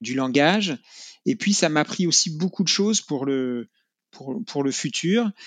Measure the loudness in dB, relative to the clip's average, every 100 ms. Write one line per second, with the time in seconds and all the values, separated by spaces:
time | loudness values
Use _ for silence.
0 | -6 -4 0 4 4 4 0 -4 _ -20
1 | -20 -6 -2 0 0 2 2 2 0 0
2 | 2 2 0 -2 -2 0 0 0 2 0
3 | -2 -2 0 0 -2 -4 -8 _ _ _
4 | _ -14 -10 -8 -6 -2 -2 -2 -4 -2
5 | 2 2 2 -2